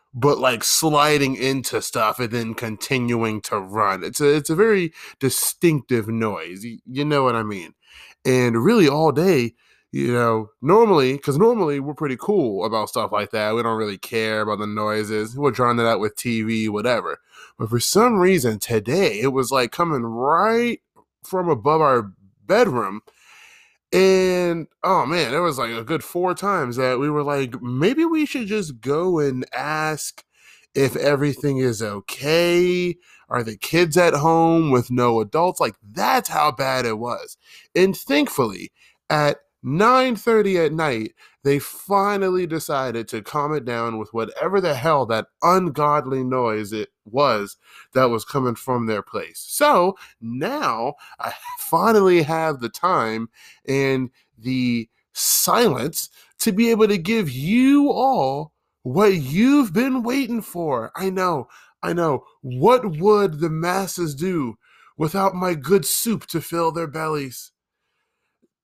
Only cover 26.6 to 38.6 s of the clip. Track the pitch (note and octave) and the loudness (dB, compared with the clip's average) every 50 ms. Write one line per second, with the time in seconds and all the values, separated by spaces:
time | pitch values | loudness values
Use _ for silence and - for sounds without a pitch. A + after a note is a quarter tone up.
26.6 | C#3 A#2+ A#2 B2+ C3 B2+ B2+ B2 C#3+ D3+ D3 D3 C#3+ C#3+ C#3+ C#3 C3+ A#2+ B2 - | -2 -2 -2 -2 0 0 0 0 0 -2 -2 -2 -2 -2 -2 -2 -2 -4 -6 -8
27.6 | B2 A#2+ B2+ C3 D#3+ A3 C4+ D#4 E4+ E4 E4 D#4 D4+ - - C4+ A3+ F#3+ G#3+ G#3+ | -8 -6 -2 0 0 2 2 2 0 2 0 0 -2 -2 -4 -6 -6 -4 -4 -4
28.6 | F#3 D3+ B2+ A2 A2 C3+ C#3+ D#3+ F3+ F#3 F3 D#3 D3 C#3 C3 B2+ - - - B2 | -4 -6 -10 -8 -4 -2 -2 0 0 0 0 0 0 0 -2 -4 -6 -8 -8 -8
29.6 | C3+ D3 D#3 D#3 D#3 D#3 D#3 C#3+ - - - - - _ _ _ _ - - _ | -6 -4 -4 -2 -2 -4 -4 -6 -8 -12 -14 -16 -20 _ _ _ _ -20 -20 _
30.6 | _ _ - C#3 C3+ B2 C3 A#2+ - C#3+ D3 C3 D3 D3 B2+ - - C#3+ C3+ C3 | _ _ -2 0 0 0 0 0 2 2 2 2 2 0 -2 -2 -2 -2 0 0
31.6 | C3 B2 A2+ G2+ A2+ G#2 G#2 G2+ - - - - C#3+ D3 D#3+ E3+ E3+ F3 F3 F3 | 0 0 0 -2 -4 -6 -6 -8 -10 -12 -12 -6 -2 0 2 2 4 4 4 4
32.6 | F3+ F3+ F3+ F3+ F3+ F3 E3+ - _ _ _ _ _ - A#2+ B2 A2+ A2 G#2 - | 4 2 2 0 -2 -2 -4 -8 _ _ _ _ _ -4 -4 -4 -4 -4 -8 -10
33.6 | - - D#3+ E3+ F3+ D#3+ C#3+ F3+ F3 E3 C#3+ C#3+ D3 E3 E3 E3 E3 E3 E3 E3 | -6 0 2 2 2 4 4 4 4 4 4 4 4 4 4 6 6 4 4 4
34.6 | D#3+ D3 B2+ B2 B2 - B2 B2 B2 A#2+ A2+ A2+ G#2+ G2+ - D#3 F3 F#3 - - | 4 4 4 2 2 0 0 2 2 2 2 2 0 0 0 0 0 0 0 0
35.6 | D3+ A#2 - _ _ G2+ G#2+ F3 G#3 B3 C4 B3 G3 - - D#3 D3 D3+ - - | -2 -2 -2 _ _ -10 -6 -2 0 2 2 0 0 -2 0 0 0 0 0 -2
36.6 | C3+ C3 C3 C3 A#2+ A#2 A2 G#2+ A#2 A#2+ A2+ - - - - - _ _ - - | -2 -2 -2 -2 -2 -2 -4 -4 -6 -6 -8 -8 -10 -14 -20 -20 _ _ -20 -20
37.6 | - _ - E3+ F#3 G3 F#3 - - - C#4 D4 C#4+ - - - B2 G#2+ F#2+ F2+ | -14 _ 2 2 2 2 2 -2 -2 0 2 2 2 0 0 0 0 0 -2 -8